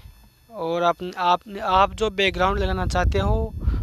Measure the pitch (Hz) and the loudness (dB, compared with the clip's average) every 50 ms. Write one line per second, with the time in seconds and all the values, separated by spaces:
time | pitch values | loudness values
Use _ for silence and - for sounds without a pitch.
0 | - - - - - - _ _ _ - 233 208 165 165 170 175 175 175 165 - | -20 -20 -20 -20 -20 -20 _ _ _ -18 -12 -8 -6 -4 -2 0 2 2 0 0
1 | 180 180 - 190 180 175 180 180 - 226 202 190 214 202 185 190 196 196 196 - | -4 -10 -6 -2 0 2 2 2 0 -6 -12 -8 -2 2 4 4 4 4 2 -2
2 | 220 214 196 185 196 190 180 175 180 190 202 202 190 185 190 185 180 175 - 180 | -4 -4 0 0 0 0 2 2 0 0 0 0 -2 -2 -2 -2 -2 0 0 0
3 | 180 - - 196 190 - 214 226 226 220 - - - - - - | 2 2 2 0 2 2 0 0 -2 -4 -6 -4 -2 -2 0 0